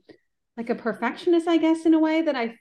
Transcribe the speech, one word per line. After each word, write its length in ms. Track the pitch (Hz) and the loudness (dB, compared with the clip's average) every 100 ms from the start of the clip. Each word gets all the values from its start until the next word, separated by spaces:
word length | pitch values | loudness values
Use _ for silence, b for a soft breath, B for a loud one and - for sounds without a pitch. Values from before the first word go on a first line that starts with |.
| - B _ _ _ - | -20 B _ _ _ -12
like, 140 | 233 | -6
a 40 | |
perfectionist, 720 | 233 233 196 233 - 359 339 339 | -6 -6 -4 -6 -4 0 0 2
I 100 | 330 | 2
guess, 260 | 320 330 339 | 2 2 2
in 80 | |
a 40 | 320 | 4
way 240 | 311 320 | 2 0
that 140 | 320 269 | -2 -2
I 200 | 233 - | -6 -6